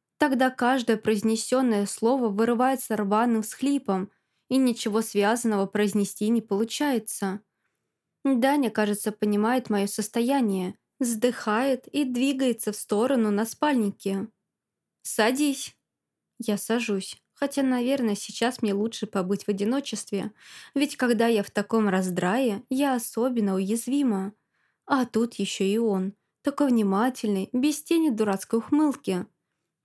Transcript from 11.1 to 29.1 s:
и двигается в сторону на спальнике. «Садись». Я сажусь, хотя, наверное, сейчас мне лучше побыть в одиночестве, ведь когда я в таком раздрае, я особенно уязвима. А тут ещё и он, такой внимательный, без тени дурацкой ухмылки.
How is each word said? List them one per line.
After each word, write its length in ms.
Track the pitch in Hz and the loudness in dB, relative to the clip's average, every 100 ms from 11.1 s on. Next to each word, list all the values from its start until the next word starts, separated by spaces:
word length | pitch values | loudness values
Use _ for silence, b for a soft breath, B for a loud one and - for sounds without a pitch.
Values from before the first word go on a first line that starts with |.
| 220 247 - 220 214 269 247 - | 0 0 -2 -2 0 0 -2 -4
и 180 | 294 | -4
двигается 680 | 262 240 269 262 262 233 214 | -2 0 0 2 0 0 -4
в 40 | 208 | -6
сторону 540 | - 208 254 262 214 | -2 0 2 2 2
на 160 | 202 226 | 2 -2
спальнике. 800 | - 302 262 202 - 190 196 220 _ _ _ _ _ _ _ | 0 0 2 0 -2 -4 -4 -6 _ _ _ _ _ _ _
«Садись». 760 | - - 220 262 294 269 - _ _ _ _ _ _ - | -6 0 2 2 0 -2 -8 _ _ _ _ _ _ -8
Я 160 | 226 202 | -4 -2
сажусь, 640 | - 233 220 196 - - _ | 0 -2 -2 -4 -6 -14 _
хотя, 300 | - 277 277 | -6 -4 0
наверное, 540 | 269 247 240 277 226 202 | 0 2 0 0 0 -2
сейчас 440 | - - 233 240 | -6 -4 -2 0
мне 140 | 214 | -2
лучше 320 | 196 226 - 214 | 0 -2 -4 -4
побыть 380 | 202 180 202 | -2 -2 -2
в 40 | - | -2
одиночестве, 840 | 190 202 269 277 214 - 202 214 B B B B | -2 -2 -2 -4 -8 -6 -6 -6 B B B B
ведь 220 | 269 302 - | -2 -2 0
когда 320 | 247 220 233 | 2 4 4
я 140 | 220 | 2
в 60 | 196 | 0
таком 380 | - 202 226 208 | -4 0 2 2
раздрае, 760 | 185 185 180 180 240 254 202 - | 2 0 0 0 0 0 -2 -4
я 240 | 262 285 | 0 0
особенно 600 | 247 - 226 254 240 202 | 0 -2 -2 -2 0 0
уязвима. 800 | 190 196 226 240 285 262 196 190 - _ _ _ _ | 0 0 -2 -2 0 0 0 -4 -10 _ _ _ _
А 200 | - 269 | -2 0
тут 300 | 247 220 233 | 0 0 -2
ещё 300 | - 196 - | -2 -4 -2
и 140 | 196 220 | 0 0
он, 360 | 226 190 190 - _ _ | 0 0 -2 -8 _ _
такой 260 | 285 285 285 | -4 0 4
внимательный, 840 | 240 202 190 254 254 214 196 190 | 4 4 2 0 -2 -2 -2 -2
без 300 | 247 294 294 | -2 0 -2
тени 280 | - 339 311 | 0 2 2
дурацкой 480 | 214 214 196 - 233 | 0 0 -2 -2 -4
ухмылки. 680 | - 294 302 - - | 0 2 2 0 -2